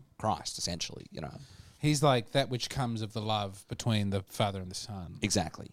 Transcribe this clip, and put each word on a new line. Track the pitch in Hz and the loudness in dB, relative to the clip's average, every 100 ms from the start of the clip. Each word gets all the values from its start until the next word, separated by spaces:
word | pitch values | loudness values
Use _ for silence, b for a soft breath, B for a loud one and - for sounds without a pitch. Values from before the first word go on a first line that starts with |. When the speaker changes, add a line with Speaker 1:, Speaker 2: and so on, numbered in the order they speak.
| - - | -16 -4
Speaker 1:
Christ, | 110 82 - - | 0 0 -2 -4
essentially, | - 87 - - - | -4 -2 -6 -8 -12
you | - | -10
know. | 69 - b b b - | -10 -10 b b b 0
Speaker 2:
He's | 147 147 | 2 6
like | 147 127 110 | 6 6 4
that | 139 127 | 0 2
which | 123 - | 0 -2
comes | - 120 113 | 0 0 0
of | 110 | -4
the | 113 | -4
love | 107 107 101 98 - | 0 0 -2 -6 -10
between | - - 107 101 | -4 2 4 4
the | 98 | 0
Father | - - 107 98 | -2 0 0 0
and | 90 | -6
the | |
Son. | - - 98 85 - | -8 -8 -10 -10 -4
Speaker 1:
Exactly, | 104 98 82 - - | 0 2 0 -6 -14